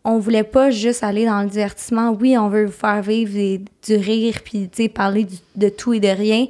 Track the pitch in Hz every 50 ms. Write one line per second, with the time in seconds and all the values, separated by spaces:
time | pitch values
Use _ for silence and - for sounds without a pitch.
0 | - 226 226 226 190 220 226 214 214 214 - 262 269 277 240 208 220 240 240 -
1 | 220 208 202 214 226 226 208 202 202 202 196 214 208 202 - - - - 233 226
2 | 233 233 220 202 240 262 262 233 214 202 202 214 214 196 - - - 214 208 208
3 | 190 208 220 226 226 202 202 208 202 190 190 185 196 - _ _ - 220 214 208
4 | 185 208 226 226 220 233 208 - - - - 202 196 180 - - 226 220 - -
5 | 196 196 196 214 214 180 185 - - _ - 196 208 202 208 - - 240 233 214
6 | 202 196 190 190 208 214 214 226 262